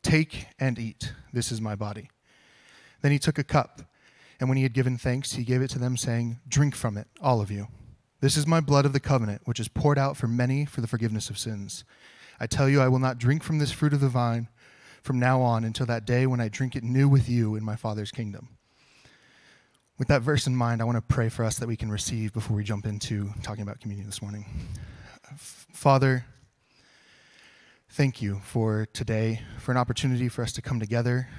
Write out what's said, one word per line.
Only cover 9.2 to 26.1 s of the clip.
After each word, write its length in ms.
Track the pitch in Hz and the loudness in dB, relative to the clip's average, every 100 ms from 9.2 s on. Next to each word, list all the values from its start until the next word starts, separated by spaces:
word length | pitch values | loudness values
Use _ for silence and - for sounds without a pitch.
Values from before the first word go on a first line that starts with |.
| 107 101 | 0 -4
which 160 | - 117 | -6 -4
is 80 | 113 | -4
poured 320 | - 147 143 | 0 2 2
out 160 | 135 143 | 0 -2
for 100 | 117 | -2
many 380 | 120 123 135 | 0 0 0
for 160 | 147 - | -2 -4
the 80 | 113 | -4
forgiveness 420 | 117 113 107 - | -2 -2 -2 -6
of 80 | 104 | -8
sins. 460 | 113 104 98 - - _ - - - - | -8 -8 -10 -14 -18 _ -20 -20 -18 -8
I 80 | 117 | -4
tell 200 | - 135 | 2 4
you, 120 | 139 | 6
I 80 | 131 | 6
will 100 | 127 | 4
not 200 | 131 120 | 2 2
drink 260 | 120 151 | 2 2
from 160 | - 156 | 0 0
this 100 | 143 | 0
fruit 220 | - 151 | 2 2
of 80 | 143 | 4
the 80 | 139 | 2
vine 400 | 123 120 117 117 _ - - - - | 2 2 0 -4 _ -20 -20 -20 -14
from 200 | - 127 | -4 2
now 200 | 123 131 | 4 4
on 220 | 127 113 | 4 2
until 240 | 113 107 123 | 0 -2 -2
that 180 | 117 | -2
day 220 | 107 123 131 | 0 2 2
when 140 | 123 | 2
I 80 | 110 | -2
drink 260 | - 131 | -2 -4
it 80 | 127 | -4
new 260 | 117 131 139 | 0 4 6
with 200 | 135 127 | 6 6
you 260 | 120 110 | 2 2
in 80 | 107 | 0
my 140 | 107 107 | -4 -4
Father's 340 | 110 104 104 | -4 -4 -6
kingdom." 380 | - 107 95 - - _ _ _ _ - _ _ _ _ _ _ _ _ - | -6 -8 -8 -16 -20 _ _ _ _ -20 _ _ _ _ _ _ _ _ -6
With 120 | 131 | 2
that 140 | 143 | 2
verse 260 | 120 143 - | 2 0 2
in 80 | 127 | 0
mind, 260 | 117 117 | 2 0
I 40 | 113 | 0
wanna 140 | 120 | 0
pray 280 | - - 113 | 0 0 0
for 160 | - | 0
us 160 | 113 - | -2 -2
that 80 | 113 | -4
we 80 | 113 | -4
can 120 | 113 | -4
receive 440 | 104 - 113 107 | -4 -4 -4 -4
before 240 | 107 107 104 | -4 -2 -2
we 80 | |
jump 200 | 104 104 | -2 -4
into 480 | 107 104 - 104 101 107 | -4 -6 -4 -4 -4 -6
talking 180 | - 107 | -10 -8
about 160 | 101 104 | -8 -10
communion 300 | 107 98 104 | -10 -10 -10
this 120 | - | -10
morning. 240 | 101 104 98 - - - - - - - - | -10 -10 -10 -10 -10 -12 -12 -16 -20 -20 -20
F-, 380 | 143 - - - | -20 -18 -20 -20
Father, 540 | - 143 135 135 | 0 4 6 4